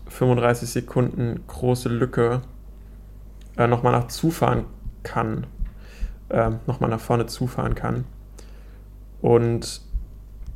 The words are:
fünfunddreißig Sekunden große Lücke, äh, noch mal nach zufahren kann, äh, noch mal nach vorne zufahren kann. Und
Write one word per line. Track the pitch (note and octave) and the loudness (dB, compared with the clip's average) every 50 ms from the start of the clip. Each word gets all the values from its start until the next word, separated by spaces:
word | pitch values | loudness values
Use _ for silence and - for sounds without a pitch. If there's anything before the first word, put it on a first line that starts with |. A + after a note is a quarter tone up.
| - - | -16 -14
fünfunddreißig | - - B2+ B2+ B2 A#2+ A#2+ A#2+ A#2+ A#2 A#2+ A#2 | -2 2 4 4 4 6 6 4 4 4 0 -2
Sekunden | - B2+ B2 - - C3 B2 B2+ - - A#2+ A#2 - - - | -2 -4 -4 0 0 2 2 2 2 0 -2 -2 -2 -4 -8
große | - - - - B2 B2 B2 - A#2 | -10 -8 -2 2 2 2 2 2 0
Lücke, | A#2 A#2 A#2+ B2+ - - A#2 A#2 A#2+ B2+ B2+ - - - - - - - - - - - - - - - - - - - - - - | 2 2 0 0 2 2 4 4 2 0 -2 -6 -14 -16 -18 -18 -18 -18 -18 -18 -18 -18 -18 -18 -18 -18 -18 -18 -18 -18 -18 -14 0
äh, | - A#2+ | 2 4
noch | A#2 B2 A#2+ B2+ | 4 6 6 6
mal | B2 B2 | 4 4
nach | A#2+ A#2+ - | 4 2 0
zufahren | - - - E3 E3 - C3+ B2 B2 A#2 - - - - - - - - - | -4 0 2 2 2 4 4 4 4 2 0 -2 -8 -10 -10 -10 -10 -10 -12
kann, | - - A#2 A#2 A2 A2 A2 B2 - - - - - - - - - - - - - - - - - | -4 -2 0 0 0 0 -2 -4 -6 -4 -4 -4 -4 -4 -12 -16 -18 -6 -6 -6 -6 -6 -10 -6 0
äh, | - - A2+ A2+ A2+ A2+ - | 4 4 4 4 2 0 -2
noch | - B2 B2 | -4 0 0
mal | B2+ B2 | 0 0
nach | A2+ A2+ | 0 -2
vorne | - - A#2+ A#2+ A2+ | 2 2 2 2 2
zufahren | - - - C3 A#2+ - - - A2+ - | 0 -2 -2 -4 -2 -2 -2 0 0 0
kann. | - - A#2+ A#2+ B2 B2+ - - - - - - - - - - - - - - - - - - - - - - - | 0 0 -2 -2 -2 -4 -6 -10 -16 -18 -18 -18 -18 -16 -16 -18 -18 -18 -18 -18 -18 -18 -18 -18 -18 -18 -18 -10 0
Und | - A#2+ A#2+ A#2 A#2 A#2 A#2 A2+ - - - - - - - - - - - - - - - - - - - | 4 6 8 8 8 6 2 0 -2 -4 -8 -10 -10 -4 -4 -4 -4 -4 -12 -16 -16 -16 -16 -14 -12 -12 -12